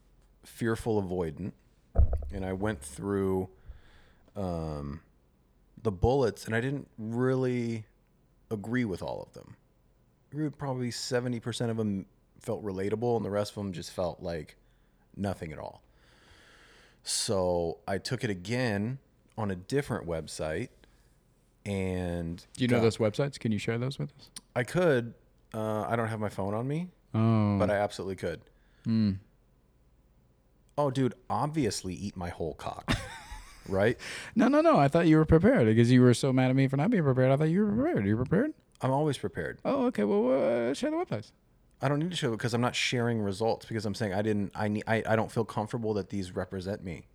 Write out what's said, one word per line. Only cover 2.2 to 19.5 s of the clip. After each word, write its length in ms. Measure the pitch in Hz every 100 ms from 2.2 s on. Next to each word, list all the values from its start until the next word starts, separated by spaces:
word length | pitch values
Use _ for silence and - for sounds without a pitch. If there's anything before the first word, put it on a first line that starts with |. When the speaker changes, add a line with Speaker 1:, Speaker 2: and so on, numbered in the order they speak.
| -
Speaker 1:
and 120 | 98
I 100 | 92
went 260 | 95 107 107
through, 680 | - - 101 98 95 95 92 - - - - - - _ _
um, 680 | 101 92 85 80 73 71 78 - _ _ _ _ _ _ -
the 120 | 113
bullets, 520 | 90 117 139 113 - -
and 100 | 113
I 40 |
didn't 280 | 131 143 - -
really 840 | 110 117 127 131 127 123 117 113 - _ _ _ _ _ -
agree 340 | 107 104 123
with 160 | 113 85
all 200 | 65 52
of 100 | -
them. 200 | - - -
I 800 | _ _ _ _ _ _ _
agree 100 | 143
with 140 | 151 -
probably 320 | 143 127 123
seventy 480 | - - 123 123 120
percent 320 | 120 107 120
of 60 | 113
them 300 | 107 98 - _ _ _
felt 240 | - 101
relatable, 520 | 104 92 101 110 120 117
and 80 |
the 60 | 101
rest 220 | 101 104
of 40 | 110
them 160 | 101
just 200 | 85 -
felt 280 | - 87 -
like 360 | 87 82 76 - _ _ _ _ _ -
nothing 360 | 98 87 80
at 60 | 73
all. 240 | - - _ _ _ _ _ - - - - - - _
So 720 | - - - 95 90 87 85 - -
I 120 | 98
took 260 | - 104
it 60 | 104
again 680 | 95 92 120 123 101 107 135 _ _ _ -
on 140 | 104